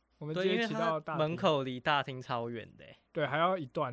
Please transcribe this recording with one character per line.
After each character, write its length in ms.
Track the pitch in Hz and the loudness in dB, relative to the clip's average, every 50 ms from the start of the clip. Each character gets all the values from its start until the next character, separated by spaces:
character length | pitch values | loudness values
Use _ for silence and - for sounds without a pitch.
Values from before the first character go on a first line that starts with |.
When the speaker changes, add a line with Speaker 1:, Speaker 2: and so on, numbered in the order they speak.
| _ _ _ - | _ _ _ -12
Speaker 1:
我 60 | 156 | -8
们 80 | 151 160 | -6 -2
直 120 | 180 190 | 0 2
接 200 | 190 214 233 233 | 2 2 2 2
骑 80 | 214 220 | 0 0
到 40 | 220 | 0
大 0 | |
厅。 0 | |
Speaker 2:
对， 80 | 165 | 0
因 80 | 165 160 | 0 0
为 80 | 156 151 | 0 -2
它 120 | - 156 | -2 -2
门 180 | 143 156 156 170 | 0 0 0 0
口 300 | - 196 185 156 139 135 | 2 4 4 4 4 2
离 160 | 131 127 123 | -2 -4 -2
大 240 | - 156 147 143 131 | 0 2 2 2 2
厅 180 | - 131 131 127 | -2 -6 -8 -6
超 260 | - 131 117 117 120 | -4 -4 -2 -2 -4
远 220 | 120 113 107 - - - | -6 -8 -8 -12 -14 -20
的 60 | - | -20
欸。 120 | - - - _ _ - | -20 -20 -20 _ _ -4
Speaker 1:
对， 140 | 165 147 | -2 0
还 120 | 127 135 156 | 0 2 2
要 200 | 165 180 190 185 | 2 2 2 0
一 80 | 147 | -4
段 260 | 123 - 170 147 123 | -4 -4 -2 -2 -2